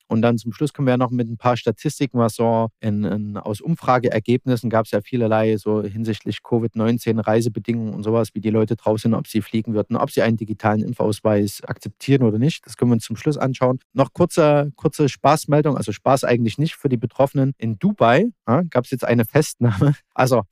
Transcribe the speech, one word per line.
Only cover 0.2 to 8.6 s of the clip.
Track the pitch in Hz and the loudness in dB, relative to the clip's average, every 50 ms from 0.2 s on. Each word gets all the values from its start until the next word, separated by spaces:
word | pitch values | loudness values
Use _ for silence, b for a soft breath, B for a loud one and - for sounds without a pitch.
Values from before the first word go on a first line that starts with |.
dann | 110 117 120 | 2 2 2
zum | 110 - 120 107 | 0 -2 -6 -6
Schluss | - 151 143 | -4 -4 -4
kommen | - - 139 | -2 -2 0
wir | 127 | 0
ja | 123 | 2
noch | 123 127 117 | 2 0 0
mit | 123 123 120 | -2 -2 -4
ein | 113 117 | -4 -6
paar | - - 123 123 | -2 0 0 0
Statistiken, | 113 - 123 113 - - 156 - - 147 139 - 123 | 0 -2 -4 -4 -2 -4 -6 -4 -4 -4 -2 0 0
was | 117 120 - | 0 0 0
so | - 117 117 113 113 113 110 - _ | 0 0 0 2 0 0 -2 -6 _
in, | - 110 104 104 104 | -6 -4 -2 -2 -2
in, | 95 98 107 104 104 104 | -2 -4 -4 -6 -8 -10
aus | 101 - - 104 - | -8 -8 -8 -8 -6
Umfrageergebnissen | - - 165 - - - 127 127 117 - - 113 - - 123 127 - 135 123 113 - 117 | -4 -4 -4 -2 0 0 2 2 2 0 -2 -2 0 0 0 0 0 -2 -2 -2 -2 0
gab's | 107 110 113 - | 0 0 0 0
ja | - 104 | -2 -4
vielerlei | - - - 123 117 110 110 110 110 110 110 | -4 -2 -2 -2 0 2 2 2 2 2 0
so | 104 - 107 107 110 101 | -2 -2 -2 -2 -2 -2
hinsichtlich | 104 98 110 113 110 107 - - 120 - - - | -4 -6 -6 -4 -4 -4 -4 -6 -8 -8 -8 -6
covid | - 123 117 113 113 - | -2 -2 -2 -2 -2 -2
neunzehn | 110 107 113 120 117 - 117 110 113 | -2 0 0 0 0 -2 -2 -2 -2
Reisebedingungen | 104 110 110 117 113 117 107 117 - - 117 117 110 107 98 | 0 0 2 2 2 0 -4 -6 -4 -4 -4 -4 -4 -6 -6
und | 95 101 | -6 -4
sowas, | 110 113 117 110 - - | 0 0 0 0 -2 -4
wie | 107 | -4
die | 98 110 | -2 0
Leute | 104 110 | 2 2